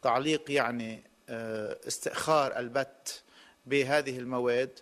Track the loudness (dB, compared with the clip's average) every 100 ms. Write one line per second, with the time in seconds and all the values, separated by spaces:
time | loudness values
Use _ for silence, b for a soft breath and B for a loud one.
0 | 4 2 2 0 0 0 2 0 -6 -10
1 | -16 _ -12 -8 -6 -4 -4 -6 -8 -6
2 | -4 -4 2 4 4 -2 -2 -2 -4 -8
3 | -14 -14 _ B B B -2 0 4 2
4 | 2 -6 -4 0 2 2 0 -6